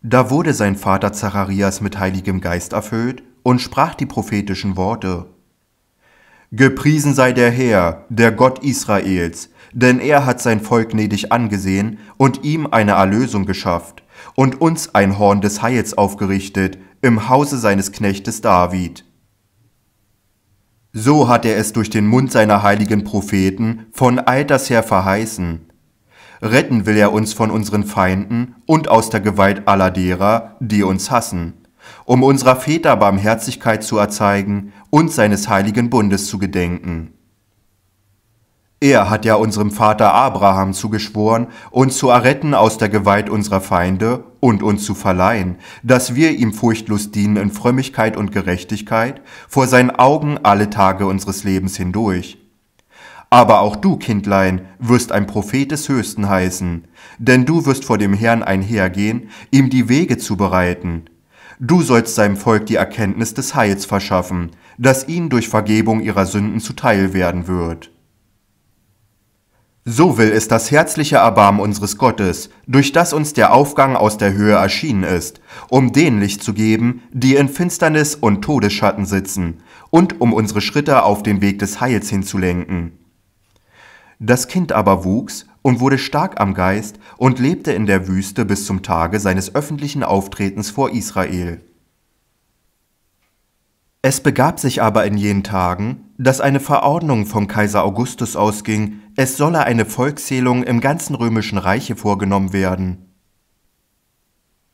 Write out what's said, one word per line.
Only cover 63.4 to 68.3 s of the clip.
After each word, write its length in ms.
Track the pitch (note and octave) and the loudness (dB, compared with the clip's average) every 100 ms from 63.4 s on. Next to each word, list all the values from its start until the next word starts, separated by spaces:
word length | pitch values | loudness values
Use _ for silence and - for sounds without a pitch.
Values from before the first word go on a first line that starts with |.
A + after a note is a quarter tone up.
| C3+ | -6
Heils 320 | C#3+ G#2+ G2 | 0 0 0
verschaffen, 640 | - G2 - F#2 F2+ F2+ E2+ - _ - | -2 -4 0 -2 -2 -6 -8 -12 _ -2
das 280 | B2 C3 - | 0 0 -2
ihnen 220 | E3+ E3 | -6 -2
durch 200 | B2 A2+ | -2 0
Vergebung 520 | A2 G#2 G#2+ A2+ A2+ | -2 2 0 2 0
ihrer 240 | G#2+ G2 | -2 -2
Sünden 340 | F#2+ G#2 G#2 G#2 | 0 -2 -2 -4
zuteil 540 | - - C3 G2+ F#2+ | -8 -4 0 2 2
werden 340 | F#2 F2 F2+ E2+ | 0 -2 -2 -4
wird. 440 | F2+ E2+ E2 - _ _ _ _ | -4 -4 -8 -14 _ _ _ _